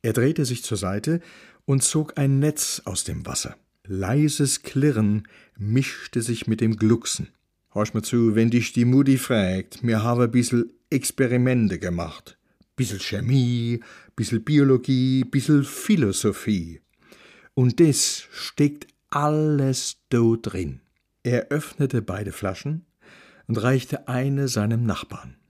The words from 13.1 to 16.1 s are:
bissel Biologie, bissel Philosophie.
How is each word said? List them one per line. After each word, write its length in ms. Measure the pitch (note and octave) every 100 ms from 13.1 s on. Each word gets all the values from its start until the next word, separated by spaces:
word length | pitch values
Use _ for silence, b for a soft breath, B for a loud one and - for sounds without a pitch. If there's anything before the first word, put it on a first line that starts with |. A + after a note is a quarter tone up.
| G2+ A2+ C3+ B2 A#2+ A#2 A#2+ B B B -
bissel 240 | A2 A2+
Biologie, 840 | A2 D3 C#3 B2+ B2+ C3 C3 C3
bissel 400 | B2+ C#3 B2+ D3
Philosophie. 1160 | C3 - - G#3 A2